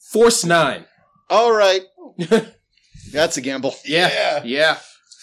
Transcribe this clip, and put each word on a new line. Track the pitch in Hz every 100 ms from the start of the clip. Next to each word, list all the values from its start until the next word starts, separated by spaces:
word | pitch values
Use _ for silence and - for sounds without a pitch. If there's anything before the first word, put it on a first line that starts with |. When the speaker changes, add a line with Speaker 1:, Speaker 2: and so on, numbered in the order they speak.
| -
Speaker 1:
Force | 214 233 226
nine. | 170 170 143 92 - _ _ _ -
Speaker 2:
All | 190 233
right. | 214 196 190 190 _ 320 -
Speaker 1:
<laughs> | 165 220 - _ _ _ _ - 92
Speaker 2:
That's | 135 165 139
a |
gamble. | 131 135 131 -
Speaker 1:
Yeah, | 135 160 180
Speaker 2:
Yeah. | - - 147
Speaker 1:
yeah. | 120 139 156 139 - _ _ -